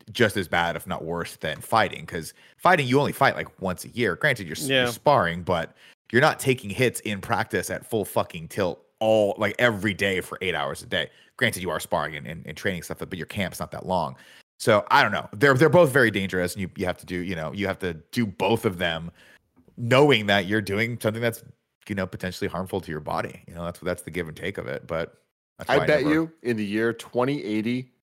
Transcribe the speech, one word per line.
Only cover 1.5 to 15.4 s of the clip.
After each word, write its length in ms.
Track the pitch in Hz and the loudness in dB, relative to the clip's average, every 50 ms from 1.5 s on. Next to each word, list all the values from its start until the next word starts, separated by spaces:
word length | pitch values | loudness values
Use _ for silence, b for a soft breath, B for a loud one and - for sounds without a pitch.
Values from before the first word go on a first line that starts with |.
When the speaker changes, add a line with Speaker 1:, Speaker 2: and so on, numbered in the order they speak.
| 73 78 | -6 -6
Speaker 1:
fighting. 420 | - - 113 110 104 87 - - 78 | -4 0 2 2 2 0 -2 -8 -12
'Cause 300 | - 92 85 76 - b b b b b b | -10 -10 -10 -10 -10 b b b b b b
fighting, 280 | - 175 185 156 139 | 2 2 4 4 2
you 120 | 123 127 143 | 2 2 2
only 140 | 143 98 | 2 0
fight, 240 | - - 139 120 - | 2 2 2 2 2
like, 260 | 76 78 - - - | 0 -6 -10 -10 -6
once 240 | 92 92 87 - - | -6 -6 -6 -6 -10
a 20 | - | -10
year. 260 | - 113 120 95 85 | -4 -2 0 0 0
Granted, 300 | - - 147 127 107 95 76 | 0 0 0 0 -2 -4 -8
you're 80 | 78 | -8
s-, 120 | - 151 135 | -6 -2 0
you're 140 | 135 131 123 | 2 2 2
Speaker 2:
Yeah. 60 | 120 | 2
Speaker 1:
sparring, 540 | 113 - - 151 143 117 90 85 85 90 85 | -2 0 2 4 4 6 4 2 0 -2 -2
but 300 | 90 87 82 80 - b b b b b b _ - | 0 0 0 -2 -4 b b b b b b _ 0
you're 80 | 110 123 | 4 4
not 200 | 147 156 - - | 4 4 4 2
taking 280 | - 135 127 - - 101 | 0 0 0 0 -2 -6
hits 320 | 92 113 127 113 - - | -2 0 2 2 0 -2
in 220 | - 107 104 95 | -6 -6 -6 -6
practice 480 | - - 113 95 110 - - 92 87 - | -4 -2 -2 -2 0 0 -2 -2 -2 -2
at 160 | 90 - - | -6 -8 -6
full 180 | - 117 107 92 | -4 -2 -2 -2
fucking 440 | - - 107 95 - - 82 80 - | 0 -2 -2 -2 -2 -6 -12 -12 -8
tilt 360 | - 107 95 87 - - _ _ _ _ | -4 -2 -2 -2 -2 -6 _ _ _ _
all, 340 | 110 110 110 110 104 98 - - | 2 4 6 6 4 4 2 0
like, 160 | 107 101 104 - | -2 -2 2 2
every 360 | 123 120 107 98 95 107 92 | 2 2 2 2 0 -2 0
day 260 | - 101 98 95 90 | 0 0 0 0 -2
for 160 | - - - - | -4 -6 -8 -6
eight 120 | 95 90 82 | -4 -2 -2
hours 280 | 76 71 69 78 - | -2 -2 -4 -6 -8
a 40 | - | -8
day. 220 | - 95 87 76 - b b b b b - | -4 -4 -4 -4 -4 b b b b b -2
Granted, 240 | 127 107 - 90 | -2 -2 -2 -2
you 60 | 92 87 | -4 -4
are 100 | 78 82 | -4 -4
sparring 360 | - - - 82 76 73 78 | -4 -2 -2 -2 -2 -2 -6
and, 100 | 73 65 | -10 -10
and, 200 | 67 80 82 - | -10 -12 -12 -12
and 100 | - 78 | -12 -12
training 260 | - - 101 92 85 | -6 -6 -4 -4 -4
stuff, 140 | - - 85 - | -8 -10 -10 -10
but 140 | 82 73 98 | -8 -10 -8
your 120 | 85 76 | -10 -10
camp's 340 | - - 107 92 85 - - | -8 -6 -6 -6 -6 -6 -8
not 100 | 82 - | -10 -10
that 140 | - - - | -10 -10 -6
long. 320 | 87 92 87 80 67 67 B B B B B B _ _ _ | -4 -2 -2 -2 -4 -6 B B B B B B _ _ _
So 280 | - - 107 101 - - | 2 4 4 4 4 4
I 120 | - 143 | 6 6
don't 100 | 131 107 | 6 4
know. 160 | 98 76 - - - | 2 -2 -6 -6 -2
They're, 180 | 104 | 2